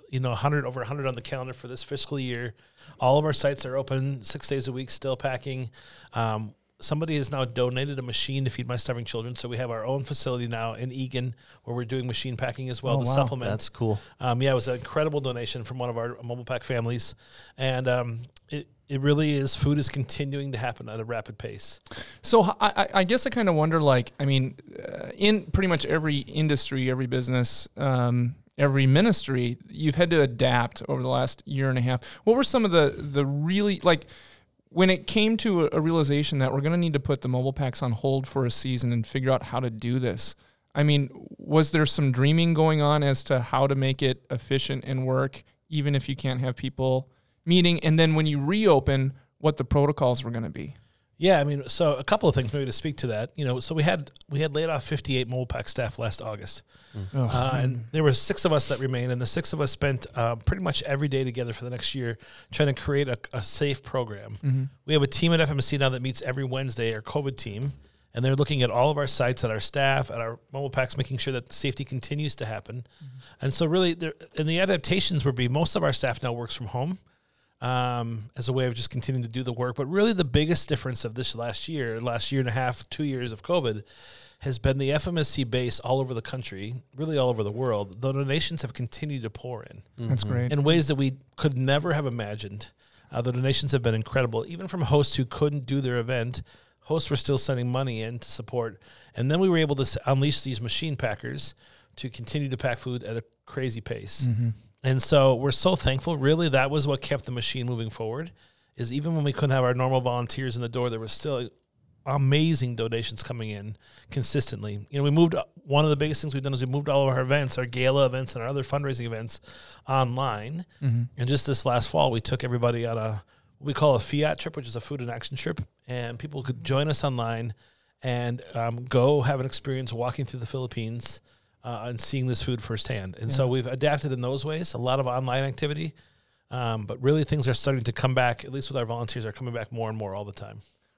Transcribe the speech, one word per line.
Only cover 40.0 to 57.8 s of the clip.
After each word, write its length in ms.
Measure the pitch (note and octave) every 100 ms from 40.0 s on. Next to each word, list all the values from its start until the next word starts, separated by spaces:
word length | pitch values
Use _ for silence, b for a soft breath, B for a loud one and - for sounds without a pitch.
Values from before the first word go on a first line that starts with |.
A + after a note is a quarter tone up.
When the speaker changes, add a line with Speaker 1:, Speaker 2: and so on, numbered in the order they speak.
| B2 A2 - - _ _ _ D3
Speaker 2:
I 60 |
mean, 260 | D3 C#3+ C#3 - - -
was 340 | - D#3 D3+
there 140 | D#3+ D3+
some 260 | - C#3
dreaming 420 | A#2+ C#3 D#3+ E3+ D#3
going 260 | D#3+ D#3
on 200 | D3 D3+
as 200 | C#3+ C3+ -
to 140 | C3
how 280 | A#2+ B2+ C#3
to 80 | C3+
make 260 | C3+ C3
it 240 | C3+ B2+ -
efficient 520 | B2+ - C3+ - C#3
and 220 | - C3 C3
work, 380 | C3 C3+ - - _ -
even 240 | D#3 C#3+ C#3
if 140 | C3
you 60 | C3+
can't 240 | C3+ B2+
have 140 | B2+ A#2+
people 540 | C3 - C3 C3 C3+ _ _ _ -
meeting? 340 | F3+ F3 E3+
And 180 | D#3+ D#3+
then 160 | D#3+
when 120 | D#3 D#3
you 120 | C#3+
reopen, 760 | C#3 G#3 G#3+ C#3+ C3 C3+ C3+ - b b
what 160 | D#3 D3+
the 60 |
protocols 600 | B2+ D3 C#3+ C#3+ B2+ B2
were 80 | B2
gonna 180 | A#2 G#2+
be? 240 | C#2+ D2 - _ _ _ -
Speaker 1:
Yeah, 200 | E3+ F3
I 20 |
mean, 200 | C#3+ C#3+ C3
so 280 | - E3 C3+
a 60 |
couple 260 | C#3 G#3+ E3
of 60 | C3
things 180 | A#2+
maybe 100 | C#3+ C3+
to 60 |
speak 240 | - D#3+ C#3
to 100 | B2+
that. 240 | G#2+ B2 -
You 80 |
know, 160 | C#3 B2+
so 160 | - D#3+
we 80 |
had, 260 | D3+ F#3 C#3 - -
we 100 | C#3+
had 160 | D#3 C#3+
laid 140 | D#3+
off 160 | D3+ -
fifty-eight 420 | D3 - C3 A#2+
mobile 180 | B2+ B2
pack 200 | B2+ A2
staff 320 | - A#2 -
last 220 | A2+ -
August. 420 | A2 G#2+ G2 - - b b G#2+
Speaker 3:
Mm. 100 | F#2+
Speaker 2:
Ugh. 160 | C#3 A#2+
Speaker 1:
Uh, 240 | B2 C3 C#3
and 260 | C3 A#2+